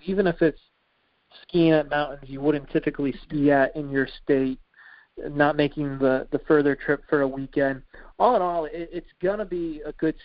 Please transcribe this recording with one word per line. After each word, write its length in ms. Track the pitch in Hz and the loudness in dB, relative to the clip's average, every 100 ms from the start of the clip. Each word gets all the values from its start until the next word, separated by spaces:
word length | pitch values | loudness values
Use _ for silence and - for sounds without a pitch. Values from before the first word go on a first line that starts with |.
| 180 | -4
even 220 | 196 190 | 0 0
if 140 | 165 | 2
it's 180 | 165 - _ _ _ _ _ _ _ - | 0 0 _ _ _ _ _ _ _ -20
skiing 280 | - 175 165 | -4 2 4
at 180 | 156 143 | 4 2
mountains 400 | 147 147 139 135 | -2 -4 -8 -12
you 120 | 135 | -2
wouldn't 280 | 147 147 143 | 0 0 -2
typically 440 | 160 151 143 139 - | -4 -2 -2 -4 -6
ski 260 | - 151 143 | -6 0 4
at 240 | 139 131 156 | 4 2 -2
in 120 | 143 | -4
your 200 | 139 131 - | -2 -2 -4
state, 380 | - 139 131 131 _ _ - - _ - - | 0 2 0 -4 _ _ -20 -20 _ -14 -6
not 260 | 147 147 151 | 0 2 2
making 440 | 143 151 143 135 | 0 -2 -6 0
the, 280 | 135 131 - | 0 0 -2
the 80 | 143 | -4
further 360 | - 156 143 139 | 2 4 4 0
trip 260 | - 143 - | -2 -4 -2
for 120 | 151 | 0
a 60 | 139 | 0
weekend, 540 | 135 135 147 139 131 - - - - | -4 -6 -2 -2 -4 -12 -20 -14 0
all 160 | 208 233 | 2 2
in 60 | |
all, 240 | 180 170 151 | 0 -2 -6
it, 240 | 160 165 | -8 -10
it's 180 | 175 - _ | -12 -14 _
gonna 220 | 180 208 202 | -4 -4 -6
be 360 | 175 165 151 151 | -6 -6 -8 -12
a 80 | |
good 220 | - 160 156 | -4 -4 -4